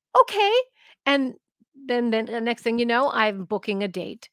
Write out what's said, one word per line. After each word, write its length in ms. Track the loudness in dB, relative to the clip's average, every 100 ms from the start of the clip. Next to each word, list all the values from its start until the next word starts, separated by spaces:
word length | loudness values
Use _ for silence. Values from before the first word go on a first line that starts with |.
| _ 4
okay," 340 | 4 4 2 2 -2 _ _ _ 0
and 280 | 0 0 -8 _ _ _ -12 -4
then, 240 | 0 0
then 140 | 0 -2
the 140 | -4
next 220 | -4 -4
thing 160 | -2 0
you 60 | 0
know, 260 | 2 2
I'm 340 | 0 0 -2 -6
booking 380 | -6 -4 -4
a 40 | -4
date, 420 | -6 -10 -12 -14